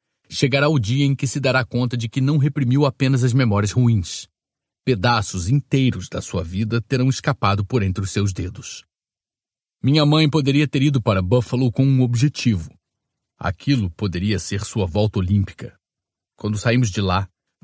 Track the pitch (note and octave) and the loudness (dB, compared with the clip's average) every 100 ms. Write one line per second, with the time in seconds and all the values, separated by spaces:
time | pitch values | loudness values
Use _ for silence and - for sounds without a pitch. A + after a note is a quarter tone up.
0 | _ _ _ - C#3 C#3 D3 D#3 G2 C3 | _ _ _ -2 0 2 2 2 0 0
1 | C#3+ C3+ C3+ C#3+ C3 B2+ A#2+ A#2+ B2 A#2+ | 0 0 -2 -2 0 0 -2 -2 -2 -4
2 | A2+ - C3 D3+ D3 C#3+ B2 C3+ D3 - | -6 -2 0 2 0 0 0 2 0 0
3 | C3 C3+ B2 B2 B2 G2+ G2+ - A#2+ A2 | 0 2 2 2 2 2 0 2 2 2
4 | E2+ - - _ _ _ _ _ - A2 | -2 -8 -16 _ _ _ _ _ -2 0
5 | F2+ G2+ G2+ F#2 F2 C#3 - C3+ C3 F#2 | 2 0 -2 -6 -2 -2 0 0 0 0
6 | F2+ - - F2+ E2 F#2 A2 A#2 - C3 | -6 -8 -6 -6 -4 -4 -2 -4 -2 -2
7 | C3 - - - G2+ G2+ G2 B2+ F#2+ F#2 | 0 0 -4 -2 0 0 -2 -2 0 -2
8 | F#2+ - G2+ F#2 F#2 - - - - _ | -4 -2 -2 -4 -8 -10 -16 -18 -20 _
9 | _ _ _ _ _ _ _ _ C3+ D3+ | _ _ _ _ _ _ _ _ 2 4
10 | D3 D3+ D#3 D#3+ C#3 C#3+ D3+ C#3+ C#3+ C#3 | 4 4 4 2 2 2 2 2 2 2
11 | A2+ F#2+ F2+ B2 - B2 C3 G#2+ C#3 C3 | 2 0 2 2 2 0 0 2 2 4
12 | B2 A#2+ D3 - B2 G2 D#2+ - _ _ | 2 2 0 0 0 0 -2 -14 _ _
13 | _ _ _ _ F2 F#2 - C#3 F#2+ - | _ _ _ _ -8 -6 -2 0 -2 -4
14 | G#2 E2+ G2+ F#2+ - G2 - A2+ F2+ G2+ | -6 -2 -2 -2 -4 -8 -6 -4 -2 0
15 | G#2 G2 F#2 G2+ F#2+ - A2+ - _ _ | 0 0 0 0 -2 -6 -18 -18 _ _
16 | _ _ _ _ G#2+ G#2 B2 A#2+ A#2 F#2 | _ _ _ _ -8 -4 0 0 0 -2
17 | F#2+ F#2 G2 _ _ _ | -2 -2 -4 _ _ _